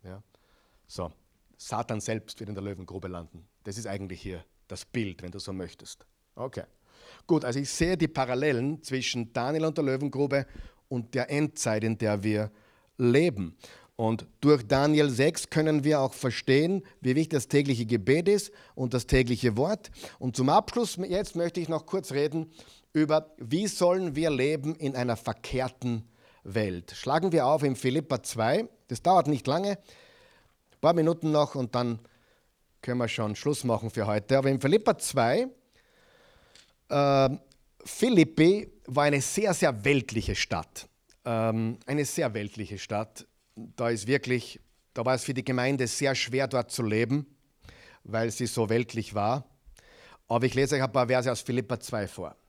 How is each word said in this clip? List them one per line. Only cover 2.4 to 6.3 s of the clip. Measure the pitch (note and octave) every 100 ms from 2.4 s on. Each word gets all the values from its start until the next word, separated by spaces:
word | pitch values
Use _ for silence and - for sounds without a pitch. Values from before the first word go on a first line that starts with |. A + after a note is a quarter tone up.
wird | G#2
in |
der | G2+
Löwengrube | G2+ F#2 F#2 F#2+ F#2
landen. | F2+ E2 E2+ E2+ _
Das | - G2+
ist | G#2+
eigentlich | G2 F#2+ F2+
hier | G2+ F2+ - _ _
das | F#2 -
Bild, | B2 G#2 F2
wenn | F2+
du | G2
so | F#2+
möchtest. | F#2+ F2 - - - _ _ _